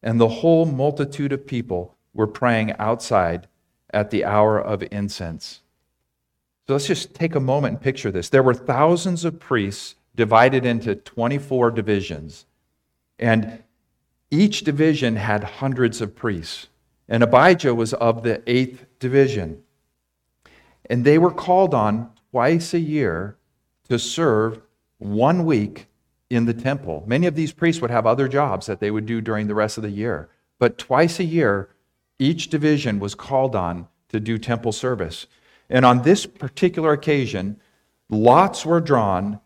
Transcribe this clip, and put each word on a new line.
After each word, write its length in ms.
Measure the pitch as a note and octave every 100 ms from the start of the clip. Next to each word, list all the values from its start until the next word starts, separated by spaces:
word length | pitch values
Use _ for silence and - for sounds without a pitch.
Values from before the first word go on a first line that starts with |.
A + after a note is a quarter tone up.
And 180 | A2 A#2
the 200 | A2+ A#2
whole 260 | E3 E3 E3
multitude 640 | C3 C#3+ C#3+ C#3+ C#3+ C#3+
of 140 | C#3 C#3
people 480 | B2 A2 F2+ F2 _ _
were 140 | - G#2+
praying 460 | - B2 A2+ G#2+
outside 720 | - G#2+ A#2 - A2 E2+ F2 - _ _ _ _
at 200 | G#2 G#2
the 140 | G#2+
hour 340 | - G#2 G#2+ G#2+
of 220 | - G2+ F2+
incense." 720 | G2+ G2+ - F2 E2 - - _ _ _ _ _ _ _ _ _ _ -
So 60 |
let's 160 | C#3 C#3+
just 260 | D#3+ -
take 220 | - E3 D#3+
a 40 |
moment 340 | C3 C#3 C3+
and 60 | -
picture 300 | C3+ B2+ -
this. 180 | F#2 E2+
There 140 | C3+
were 100 | C3
thousands 720 | A#2+ - B2+ D#3 F3 F3+ E3+
of 140 | E3 D#3+
priests 560 | - B2 G2 G2+ - - _ -
divided 500 | A2+ A2 B2+ C3 B2
into 300 | A#2 A#2 G2+
twenty-four 760 | - - A#2 C#3 C#3 C3 A#2+
divisions, 760 | A#2 G2+ G#2 F#2+ D#2+ D#2 - _ _ _ _ _ _ _ _
and 420 | A#2 A2+ G#2+ - _ _ _ _ _ _ _
each 320 | D3 G#3 G#3
division 500 | - C#3+ D#3 D3 B2
had 300 | A2 G#2+ G#2
hundreds 560 | G#2 - C3+ B2+ A#2+ A2
of 160 | G#2+ -
priests. 500 | A#2 F#2 D#2+ - - _ _ _ _
And 140 | A#2
Abijah 540 | A#2 B2 D#3+ F3 C#3+ A#2
was 180 | A2+
of 300 | - A#2 A#2
the 180 | A#2 G#2+ -
eighth 340 | B2 B2+ - - _
division. 640 | C3 C3+ C3+ A2+ E2 D#2+ _ _ _ _ _ _ _ _ _ _ _ _ -
And 140 | B2
they 140 | B2 D#3
were 120 | F3
called 420 | E3+ - F3+ F#3+
on 380 | C#3 G#2+ G#2+ A#2 _ _
twice 420 | B2+ B2 E3+ E3
a 60 | F3
year 560 | D#3 D3+ A#2 E2 G2 G#2 _ _ _ _ _
to 80 | A#2+
serve 600 | - - E3 A2 A2+ A2+ _ _ _ _
one 460 | G2+ G#2 B2+ F3+
week 420 | E3 C3 G#2 - - _ _ _ _
in 160 | B2 A#2
the 80 |
temple. 500 | A#2 C3 C#3 A2 D2+ G2
Many 220 | B2+ F3
of 80 | D3+
these 160 | D#3
priests 280 | - E3+ E3
would 120 | A#2+
have 140 | A#2 A2
other 200 | B2+ C3+
jobs 400 | C#3 C#3+ F#2+ -
that 140 | G2
they 100 | G#2
would 160 | G#2+ G#2+
do 140 | A#2
during 260 | A2 G#2+ G#2+
the 80 |
rest 220 | G#2 G#2+ A2
of 80 |
the 60 | G#2+
year. 380 | G2+ A2+ E2+ D#2 _ _ _
But 200 | A#2+ -
twice 420 | - C3 E3 E3
a 40 |
year, 440 | F3 E3 C3 G2+ F#2 _ _ _ _ _
each 300 | C3+ E3+ -
division 500 | D#3+ D3+ D3+ B2 G#2
was 160 | G2+
called 400 | - - C3+ C3
on 320 | A2 F2 F2 F2+ _ _
to 100 | A2
do 200 | G#2+ A2+
temple 340 | A2+ A2+ A#2
service. 560 | G#2+ B2+ A#2+ E2 D#2+ - _ _ _ _
And 160 | B2+
on 180 | B2+ B2
this 240 | B2+ G3 -
particular 640 | _ C3+ - F#3 E3+ D#3+
occasion, 680 | D3 D#3 D3 A#2+ G2+ F#2+ G#2 _ _ _ _ _
lots 560 | G#2+ A2+ C#3 F#3+ F#3+
were 160 | D#3 E3+
drawn 600 | E3 C3+ G#2 F#2 G2+ G#2